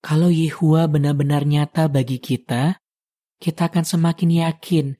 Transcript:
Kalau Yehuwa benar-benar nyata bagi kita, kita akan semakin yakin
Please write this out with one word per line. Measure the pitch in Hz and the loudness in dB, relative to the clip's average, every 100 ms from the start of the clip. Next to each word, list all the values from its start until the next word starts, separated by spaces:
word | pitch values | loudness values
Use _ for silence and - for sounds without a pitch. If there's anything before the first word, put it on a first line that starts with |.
| - | -2
Kalau | 156 175 | 0 2
Yehuwa | 165 160 - 160 160 165 | 2 0 0 2 2 2
benar-benar | 147 143 147 143 143 | 0 0 0 0 0
nyata | 143 147 147 - 160 | 0 0 -2 -2 0
bagi | 139 123 131 | 0 -2 -6
kita, | - 127 - 120 147 190 _ _ _ _ _ _ | -4 -6 -4 -2 -2 -4 _ _ _ _ _ _
kita | - 160 165 | -8 -4 -2
akan | 175 | -2
semakin | 165 170 165 165 170 170 165 | -2 0 0 0 0 2 0
yakin | 160 - 165 139 | -6 -2 -2 -2